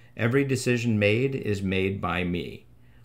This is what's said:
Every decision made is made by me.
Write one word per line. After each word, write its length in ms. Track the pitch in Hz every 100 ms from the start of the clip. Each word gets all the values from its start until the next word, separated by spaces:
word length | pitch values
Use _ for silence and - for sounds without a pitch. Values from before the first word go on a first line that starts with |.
| - -
Every 300 | 113 139 139
decision 520 | 120 123 120 117 107
made 380 | 104 113 135 135
is 260 | 107 98
made 380 | 95 95 95 98
by 240 | 90 87
me. 440 | 90 87 - - - - - -